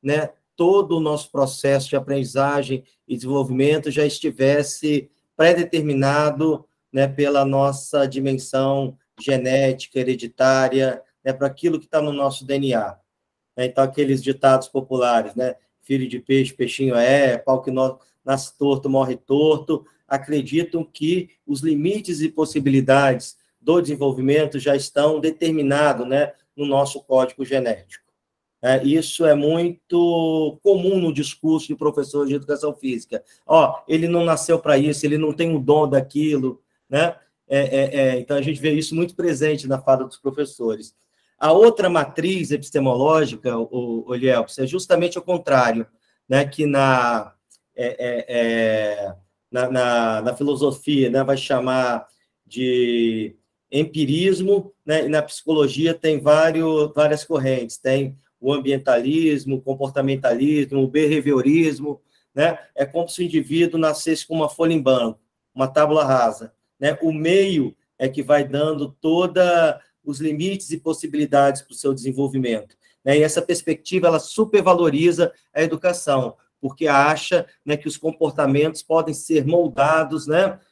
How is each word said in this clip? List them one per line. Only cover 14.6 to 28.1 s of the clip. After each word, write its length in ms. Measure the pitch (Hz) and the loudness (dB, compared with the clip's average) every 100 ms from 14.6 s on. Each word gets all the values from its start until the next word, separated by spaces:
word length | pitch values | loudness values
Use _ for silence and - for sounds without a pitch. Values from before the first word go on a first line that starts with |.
| 131 | 2
populares, 680 | 139 135 131 123 117 110 117 | -6 -4 0 2 0 0 -4
né, 180 | 127 127 _ _ | -6 -6 _ _
"Filho 260 | - 135 127 | -6 -4 -4
de 100 | 120 | -8
peixe, 340 | - 135 131 | 0 0 0
peixinho 440 | - 123 - 135 120 | -4 -6 -2 -2 2
é", 420 | 123 143 135 120 | 2 4 2 0
"Pau 240 | - 131 | 0 -2
que 80 | 135 | -2
no-, 300 | 127 131 131 _ _ | -2 -2 -4 _ _
nasce 340 | 127 135 - - | -4 -4 -6 -4
torto, 320 | 143 139 139 | 0 0 0
morre 260 | 135 131 131 | 0 0 -4
torto", 680 | - 139 156 151 - 151 - _ - | -2 2 2 2 -2 -6 -6 _ -6
acreditam 720 | 139 139 151 127 147 170 170 | -6 -2 -4 -2 -4 -2 -4
que 480 | 160 - 156 185 180 _ - | -8 -6 -4 -2 -4 _ -8
os 140 | 139 | -4
limites 600 | 156 147 160 214 196 156 | -2 -2 -2 -4 -6 -4
e 80 | 156 | -4
possibilidades 1080 | 156 151 151 139 135 135 135 139 127 - - _ _ | -2 -2 -2 2 2 4 4 4 0 -6 -18 _ _
do 200 | 123 175 | 0 2
desenvolvimento 800 | 170 143 139 127 131 147 147 143 | 0 -2 -2 0 2 2 0 -2
já 160 | 139 | 0
estão 460 | 139 139 143 147 156 | 0 0 0 2 2
determinados, 880 | 156 160 165 156 139 143 147 120 123 | -2 -2 -2 0 0 2 2 2 0
né, 240 | 135 147 - _ - | 0 -2 -6 _ -8
no 100 | 143 | -2
nosso 340 | 139 139 139 | 0 0 -4
código 400 | - 131 127 - | 0 2 2 -2
genético. 640 | 131 135 123 101 - - _ | -4 -2 -2 -4 -8 -20 _